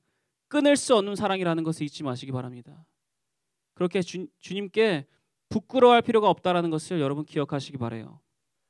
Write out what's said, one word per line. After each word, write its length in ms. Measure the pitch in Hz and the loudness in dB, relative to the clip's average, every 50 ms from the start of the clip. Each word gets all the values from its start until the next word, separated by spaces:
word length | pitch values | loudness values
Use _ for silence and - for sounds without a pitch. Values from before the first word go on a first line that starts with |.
| _ _ _ _ _ _ _ _ _ | _ _ _ _ _ _ _ _ _
끊을 300 | _ - 294 277 285 285 | _ -2 2 4 4 2
수 180 | 262 - - 254 | 2 2 2 2
없는 200 | 214 196 202 202 | 2 2 0 -4
사랑이라는 480 | 180 208 196 190 190 185 170 165 165 160 | -4 -2 -2 -2 -2 -2 -2 -2 -2 -2
것을 220 | 160 160 - 151 | -4 -6 -6 -8
잊지 160 | 143 - - 151 | -10 -10 -8 -8
마시기 280 | 135 123 127 139 135 | -8 -8 -8 -10 -8
바랍니다. 540 | 131 127 123 123 123 123 120 - - 165 160 _ _ _ _ _ _ _ _ _ _ _ _ _ _ _ _ _ _ | -8 -8 -8 -10 -14 -18 -20 -20 -20 -20 _ _ _ _ _ _ _ _ _ _ _ _ _ _ _ _ _ _ _
그렇게 280 | _ 180 180 - 196 | _ -4 -2 0 -2
주-, 260 | 180 - - 180 180 - _ _ | -4 -4 -8 -12 -12 -12 _ _
주님께 680 | - - 180 196 202 185 - 214 220 220 180 143 135 _ _ _ _ _ _ _ _ _ | -14 -10 -8 -8 -8 -4 0 2 2 2 2 -2 -6 _ _ _ _ _ _ _ _ _
부끄러워할 540 | - 214 - _ - 262 240 247 240 233 226 | -6 -6 -6 _ 4 6 8 8 8 6 4
필요가 260 | - 226 220 208 202 | 4 2 4 4 4
없다라는 400 | - - _ 185 175 175 170 165 | 2 2 _ 0 0 0 0 0
것을 300 | 156 156 156 - 185 170 | -4 -4 -6 -4 -2 -2
여러분 260 | 143 135 143 147 151 | -2 -2 -2 -4 -8
기억하시기 520 | - - 156 143 - 151 139 135 - 143 | -6 -4 -6 -4 -4 -6 -8 -8 -10 -10
바라요. 420 | 131 123 113 110 113 107 - - - _ _ _ _ _ _ _ _ _ | -8 -8 -8 -8 -10 -14 -16 -20 -20 _ _ _ _ _ _ _ _ _